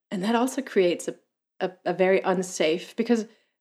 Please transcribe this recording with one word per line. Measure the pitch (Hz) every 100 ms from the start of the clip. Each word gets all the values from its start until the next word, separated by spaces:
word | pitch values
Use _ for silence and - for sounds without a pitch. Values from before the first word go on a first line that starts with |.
| -
And | 180
that | 202 233
also | 254 262
creates | 269 202 180 160 -
a, | - _ _ _ -
a, | 185 - 175
a |
very | 175 185 190
unsafe, | - 185 180 - 156 175 - -
because | 226 233 214 _ _ _